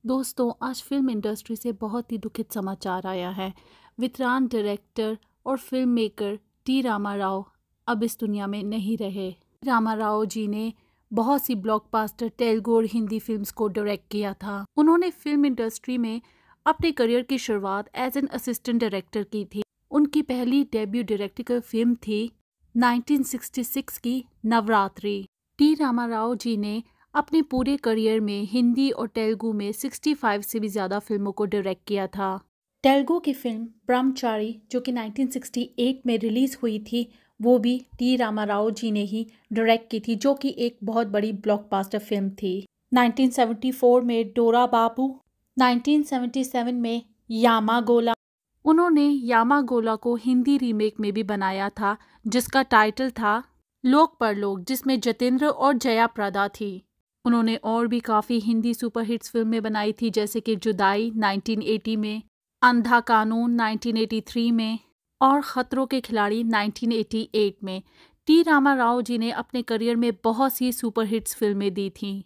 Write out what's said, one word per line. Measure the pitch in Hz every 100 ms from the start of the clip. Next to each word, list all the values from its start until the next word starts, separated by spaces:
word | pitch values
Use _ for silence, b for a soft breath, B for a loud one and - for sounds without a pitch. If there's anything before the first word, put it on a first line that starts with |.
| 226
दोस्तों, | 262 262 - 247 -
आज | 247 254
फिल्म | - 277 262
इंडस्ट्री | 220 208 214 - 226
से | 240
बहुत | 208 214 233 233
ही | 226
दुखित | 220 - 220
समाचार | 226 190 190 196 185 185
आया | 190 180
है। | 185 190 190 b b b b
वितरान | 247 254 247 254 254
डायरेक्टर | 240 208 202 _ - 220 220 _ _ -
और | 262
फिल्म | - 262 254
मेकर | 240 220 - 208 208 _ _ -
टी | 262
रामा | 254 208 202 202
राव | 190 190 196 _ _ _ -
अब | 226
इस | 226 -
दुनिया | 220 208 196
में | 208
नहीं | 202 220 202 226
रहे। | 202 190 185 175 _ _
रामा | 262 240 220
राव | 220 214 214 214
जी | 226 214
ने | 208 226 - _ _ _
बहुत | 220 226 285 -
सी | 226
ब्लॉकबस्टर | 202 214 _ 226 208 - 233
तेलुगु | - 233 226 208 226
और | 226
हिंदी | 226 214 220
फिल्म्स | - 220 202
को | - 214
डायरेक्ट | 196 208 202 _
किया | 208 202
था। | 190 202 202 202 -
उन्होंने | 302 339 359
फिल्म | - 302 294 285
इंडस्ट्री | 240 226 226 - 254
में | 226 226 b b b b -
अपने | 311 330
करियर | 294 233 240
की | 247 269
शुरुआत | - 208 196 196 208 -
as | 254 269
an | 277
assistant | 247 - 233 - 233
director | 226 196 - 214 202
की | 214 196
थी। | 208 - _ _
उनकी | 294 294 302
पहली | 294 247 240 269
डेब्यू | 285 226 214 233
डायरेक्टर | 220 208 202 - 240 240
फिल्म | 226 226 233 233 -
थी | 214 233 _ _ _ _ 233
नाइनटीन | 247 240 240 285
सिक्सटी | 269 254 - -
सिक्स | 233 277 - -
की | 233 254 - _ 220
नवरात्रि। | 233 208 220 196 - 208 202 196 _ _ -
टी | 294
रामा | 311 285 240 240
राव | 226 220 247
जी | 240 220
ने | 208 214 b b b 294
अपने | 294 320
पूरे | 302 254 254 285
करियर | 233 220 220 220
में | 208 202
हिंदी | 202 233 240 240 269
और | - 226
तेलुगु | - 220 220 226
में | 214 202
सिक्सटी | 208 277 - 302
फ़ाइव | 294 233 208
से | 208 226
भी | 214
ज़्यादा | 202 185 202
फिल्मों | - 208 202
को | 190 208
डायरेक्ट | 208 190 185 -
किया | 202 190
था। | 202 196 190 _ _ _ _
तेलुगु | 269 277 277 339
की | 294
फिल्म | 269 247 220 226 _ -
ब्रह्मचारी, | 247 262 262 240 220 220 226 _
जो | 247
कि | 254
नाइनटीन | 247 220 214 254
सिक्सटी | 262 - 247 240 -
एट | 247 262 247
में | 226
रिलीज | 226 214 262 -
हुई | 240 214
थी, | 214 240 240 b b b
वो | 226 247
भी | 233 247 - -
टी | 247 254
रामा | 226 214
राव | 208 202 220
जी | 214 226
ने | 208
ही | 202 214 226 B B
डायरेक्ट | 220 226 226 226
की | 220
थी, | 220 220
जो | 277
कि | 277 277 -
एक | 240 -
बहुत | 196 226 220
बड़ी | 208 214
ब्लॉकबस्टर | 202 214 208 - 196 196 214
फिल्म | 208 202 196
थी। | 196 202 185 - _ _
नाइनटीन | 247 247 233 262
सेवेंटी | 247 233 220 254
फ़ोर | 254 247 247
में | 240 233 226
डोरा | 233 233 233 247
बाबू, | 240 226 233 262 262 _ _ _ -
नाइनटीन | 254 247 262 302
सेवेंटी | 294 262 247 269
सेवन | 262 254 240 247
में | 233 233 - _ _
यामागोला। | 226 233 226 214 233 226 240 233 226 _ _ _ _ 294
उन्होंने | 320 349 302 285
यामागोला | 285 240 233 233 285 247 247 226 220
को | 240 240
हिंदी | 233 254 247 277
रीमेक | 254 214 214 214
में | 214
भी | 202
बनाया | 202 208 190 190 196
था, | - 202 320 b b 220
जिसका | 240 240 269
टाइटल | 262 226 214 214 262
था | 233 220 220 262 _ _ _
लोक | 254 277 320 _
परलोक, | 226 202 202 196
जिसमें | 175 262 269 262
जतेंद्र | 233 220 247 254 294
और | - 262
जया | 254 262 226 226
प्रदा | - 202 196 202
थी। | - 208 185 _ _ _ _ -
उन्होंने | 233 226 226
और | 214 226 233
भी | 233
काफ़ी | 233 214 214 240
हिंदी | 208 226 233
सुपरहिट्स | 233 240 226 220 233 -
फिल्में | 233 226 226
बनाई | 220 214 214 214
थी, | 233
जैसे | 208 208 226
कि | 220 214
जुदाई | 220 196 196 202 233 220
नाइनटीन | 208 196 214 220
एटी | - 220 220 220
में, | 214 214 - _ _ _
अंधा | 247 240 233 240
कानून | 233 226 214 226 240
नाइनटीन | 233 220 220 240 226
एटी | 226 220
थ्री | - 240 233
में | 233 220 226 _ _ _ _
और | 269 277
खतरों | 285 254 247 262 262
के | 262
खिलाड़ी | 240 233 202 220
नाइनटीन | 233 220 208 - 233
एटी | 226 214 220 220 214
एट | 208 196
में। | 190 190 b b b b -
टी | 320
रामा | 330 294 269
राव | 269 233 247
जी | 240 240
ने | 226
अपने | - 233 254
करियर | 233 226 233 233
में | 240 226
बहुत | 226 226 269
सी | 262 254
सुपरहिट्स | 240 233 220 220 220 - -
फिल्में | 214 196 202
दी | 185 196
थीं। | - 202 196